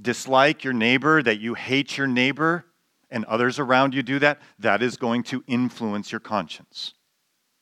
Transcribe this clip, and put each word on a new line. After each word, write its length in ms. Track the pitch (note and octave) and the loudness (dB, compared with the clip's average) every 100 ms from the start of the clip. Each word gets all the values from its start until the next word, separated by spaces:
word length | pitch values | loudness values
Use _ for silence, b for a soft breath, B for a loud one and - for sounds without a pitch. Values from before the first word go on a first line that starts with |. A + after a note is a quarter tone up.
dislike 640 | A2 A2+ C3+ C3 C#3+ D3+ | -6 -4 2 4 4 2
your 80 | C3+ | -4
neighbor, 500 | B2 A2+ C3 D3 D#3 | 0 2 4 4 4
that 160 | B2+ G#2+ | 2 0
you 160 | A2+ | -4
hate 420 | A#2 - C3+ C3+ - | -8 -2 -2 -2 -4
your 100 | C#3 | -2
neighbor, 580 | B2 C3 C3+ D#3+ E3+ - _ _ _ _ | 2 0 0 -2 -2 -8 _ _ _ _
and 140 | B2 | -8
others 340 | G#2 A2+ A#2+ B2 | -4 0 0 0
around 360 | B2+ B2+ C#3 | 2 4 4
you 80 | C3 | 0
do 160 | A#2+ C#3 | -4 0
that, 220 | D3 C#3+ b b | 0 0 b b
that 240 | G#2+ G2+ | 0 2
is 140 | B2 - | 0 -2
going 260 | A#2+ A#2+ | -2 -2
to 180 | - C3 - | -4 -8 -4
influence 640 | B2 B2 - A2+ G#2 G2 | -2 -2 -4 -6 -6 -6
your 80 | A2 | -12
conscience. 720 | - G#2 D#2+ - _ - - _ _ _ _ _ _ _ | -4 -4 -4 -12 _ -16 -16 _ _ _ _ _ _ _